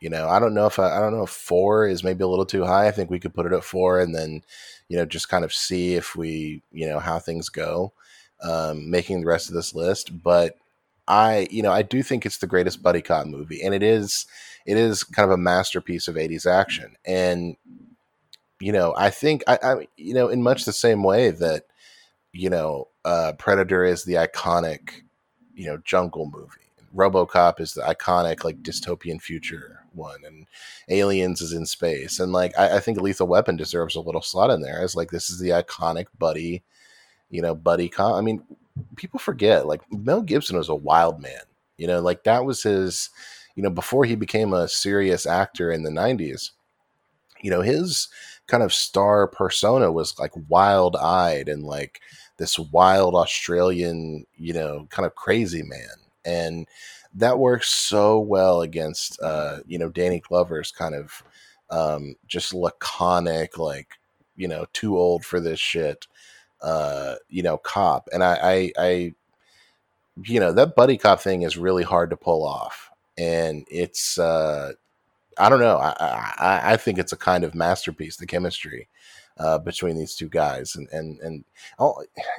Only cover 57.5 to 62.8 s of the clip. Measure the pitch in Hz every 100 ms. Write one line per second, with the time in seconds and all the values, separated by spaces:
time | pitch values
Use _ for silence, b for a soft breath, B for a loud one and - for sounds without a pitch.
57.5 | 120 - - - 104 104 110 107 98 92
58.5 | 87 82 80 78 80 - - 80 78 73
59.5 | 71 - 85 82 85 90 87 - 90 87
60.5 | 80 73 - 80 73 73 - _ b b
61.5 | b - 82 78 76 71 65 - 87 -
62.5 | 90 87 -